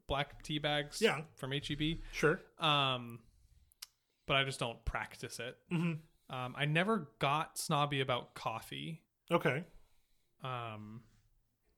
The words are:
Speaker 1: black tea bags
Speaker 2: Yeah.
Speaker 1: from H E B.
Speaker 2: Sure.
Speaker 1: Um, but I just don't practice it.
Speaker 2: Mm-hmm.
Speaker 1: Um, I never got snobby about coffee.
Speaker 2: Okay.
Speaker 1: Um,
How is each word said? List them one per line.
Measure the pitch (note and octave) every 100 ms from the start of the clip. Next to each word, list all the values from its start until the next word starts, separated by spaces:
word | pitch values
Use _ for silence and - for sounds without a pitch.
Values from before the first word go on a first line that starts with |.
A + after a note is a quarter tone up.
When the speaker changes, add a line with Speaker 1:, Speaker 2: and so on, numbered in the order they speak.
| -
Speaker 1:
black | C#3 C#3+ -
tea | - D3+
bags | D3 D3 D3 -
Speaker 2:
Yeah. | G#3+ C#3+ D#3+ -
Speaker 1:
from | C3
H | C#3+ -
E |
B. | D3 D3+ D#3+ -
Speaker 2:
Sure. | - D3+ F#3 - -
Speaker 1:
Um, | D#3+ C#3+ C3+ B2 A#2+ A#2 - _ - - - _ - _ _ _ -
but | C#3
I |
just | C3+ C3
don't | B2 A2+
practice | - A#2 G#2+ - A#2+ -
it. | A#2+ - -
Speaker 2:
Mm-hmm. | F3 E3+ D#3+ - _ -
Speaker 1:
Um, | C3 B2+ C3
I | D3
never | D#3+ F#3+ A3 D3 -
got | C#3 D3+ D#3+ -
snobby | - D3 C#3+ C#3
about | C3+ B2 -
coffee. | - - A2+ - C#3 C#3+ D#3+ _ _ -
Speaker 2:
Okay. | E3+ D#3 C3+ F#3 - - _ _ _ _ _
Speaker 1:
Um, | C3 B2 A#2 G#2+ G#2+ A2+ - _ _ _ _ _ _